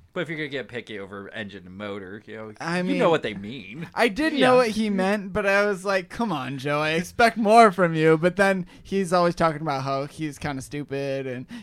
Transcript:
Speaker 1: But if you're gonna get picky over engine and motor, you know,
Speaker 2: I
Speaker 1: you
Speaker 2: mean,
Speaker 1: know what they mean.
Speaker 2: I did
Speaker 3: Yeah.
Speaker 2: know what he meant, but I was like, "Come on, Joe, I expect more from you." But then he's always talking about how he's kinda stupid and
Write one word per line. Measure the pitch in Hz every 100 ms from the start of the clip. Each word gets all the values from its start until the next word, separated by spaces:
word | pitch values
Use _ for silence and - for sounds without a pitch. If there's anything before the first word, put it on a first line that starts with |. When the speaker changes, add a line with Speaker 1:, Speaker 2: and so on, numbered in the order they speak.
| -
Speaker 1:
But | 180
if | 160
you're | 156
gonna | 151
get | 135 110
picky | 123 107 104
over | 95 101 98
engine | 110 104 95 90
and | 95
motor, | 104 101 92 107 107
you | 107
know, | 110 107
Speaker 2:
I | 156 180
Speaker 1:
you | 180
Speaker 2:
mean, | 285
Speaker 1:
know | 202
what | 151
they | 117
mean. | 101 101 131 92 131 170 -
Speaker 2:
I | 233
did | 196 320 294
Speaker 3:
Yeah. | 254
Speaker 2:
know | 254
what | 240
he | 214 220
meant, | 196 190 214 190
but | 202 196
I | 196 208
was | 190 190
like, | 196 180
"Come | - 226
on, | 151 127 139
Joe, | 139 147
I | 156
expect | 165 175 - 233 226
more | 208 226 226
from | 190 175 160
you." | 160 160
But | 175 180
then | 196 190 175 -
he's | - 196 185 180
always | 175 170
talking | 165 147
about | 156 135 135
how | 135 143
he's | - 156 139
kinda | 147 135
stupid | 123 147 139 135 139 135 131
and | 123 131 240